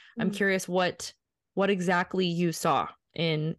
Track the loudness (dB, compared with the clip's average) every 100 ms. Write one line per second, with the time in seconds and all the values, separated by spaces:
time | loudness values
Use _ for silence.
0 | -14 -4 -2 0 0 0 0 0 0 -2
1 | -12 -14 _ _ _ -2 0 2 2 0
2 | 0 0 0 2 0 0 2 2 0 -8
3 | _ -4 -2 0 -2